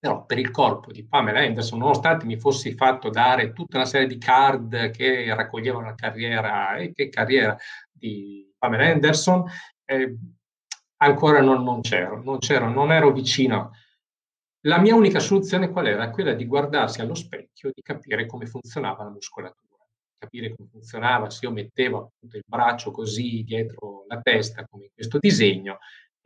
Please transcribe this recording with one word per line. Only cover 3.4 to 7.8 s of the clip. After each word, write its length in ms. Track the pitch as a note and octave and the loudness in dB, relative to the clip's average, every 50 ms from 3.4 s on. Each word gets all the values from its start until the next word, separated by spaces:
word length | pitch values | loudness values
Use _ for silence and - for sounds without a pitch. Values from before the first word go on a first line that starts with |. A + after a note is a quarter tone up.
| A2+ A2 A2+ | 0 -2 -4
tutta 240 | - E3+ - - C3+ | -10 -12 -6 -2 -2
una 80 | C3 | -2
serie 200 | B2 - C#3 C3 | 0 0 0 0
di 120 | C3 B2 A#2 | 0 -2 -6
card 720 | A2+ - B2+ C3 C#3 C#3 C3 B2 A#2 A2 A#2 A#2+ A#2 G#2+ | 0 4 6 6 6 6 4 2 -4 -6 -4 -4 -4 -4
che 440 | A2 - B2+ C3 C3 B2 A#2 A2+ A2 | -4 -2 0 0 0 0 -2 -2 -2
raccoglievano 520 | A2 A2 - - A2+ A2 B2+ B2+ A#2 A2+ | -2 -4 -6 -6 -6 -4 -4 -4 -4 -8
la 80 | A2+ A2 | -10 -12
carriera, 800 | - A#2 A2+ G#2+ A2+ A#2 A#2 A#2 A2 G#2+ G#2+ G#2 G2+ G2+ G2 G2+ | -8 -8 -8 -8 -6 -6 -4 -2 -2 -2 -2 -2 -2 -2 -4 -4
e 160 | - F2+ - | -6 -8 -10
che 160 | - - - - | -6 -6 -6 -6
carriera 480 | - - A2 G#2+ C3+ C3 A2+ G#2+ G#2 - - - - - | -2 -4 -2 2 4 4 4 2 0 -4 -10 -18 -18 -20